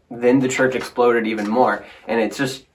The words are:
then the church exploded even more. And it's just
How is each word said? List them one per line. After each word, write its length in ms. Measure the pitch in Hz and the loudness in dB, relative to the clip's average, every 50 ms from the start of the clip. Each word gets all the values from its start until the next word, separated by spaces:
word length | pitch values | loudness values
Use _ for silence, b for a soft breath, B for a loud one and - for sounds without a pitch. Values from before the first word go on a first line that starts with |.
| _ - | _ -16
then 280 | 123 120 120 123 127 139 | -6 -2 2 2 4 4
the 80 | 131 127 | 2 0
church 260 | - - 131 127 127 | 0 0 0 0 0
exploded 500 | 120 - - - 127 120 120 120 117 110 | -2 -6 -6 -2 0 2 2 2 2 0
even 240 | 110 110 107 104 104 | -2 -4 -4 -4 0
more. 360 | 110 127 127 110 - - B B B B B | 2 2 2 2 0 -2 B B B B B
And 120 | B 117 117 | B -2 -2
it's 180 | 107 101 - | -2 -2 -4
just 280 | - 139 127 - - - _ _ | -4 -6 -6 -6 -10 -16 _ _